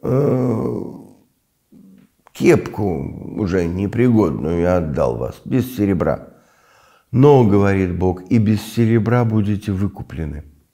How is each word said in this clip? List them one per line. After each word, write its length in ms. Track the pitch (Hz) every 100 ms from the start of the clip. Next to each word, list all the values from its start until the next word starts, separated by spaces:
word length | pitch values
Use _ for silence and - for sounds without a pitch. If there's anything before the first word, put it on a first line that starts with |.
э, 760 | 123 127 143 131 123 113 120 120 - - 104 101 _ _ _ _ _ - - - _ _ _
кепку 1000 | - - - - - 101 78 73 78 - -
уже 300 | 98 92 87
непригодную 960 | 90 98 107 123 113 92 58 69 85
я 180 | 87 90
отдал 400 | 80 73 67 58
вас, 240 | 60 -
без 320 | - 131 113 -
серебра. 520 | 101 92 76 - - - _ _ _ _ _ _ _
Но, 320 | 120 139 139
говорит 560 | 113 101 101 98 92 87
Бог, 220 | 92 87 -
и 80 | 117
без 240 | 104 104
серебра 640 | - - 113 113 107 120
будете 480 | 120 110 101 104 -
выкуплены. 720 | 95 101 - - - 78 73 - _ _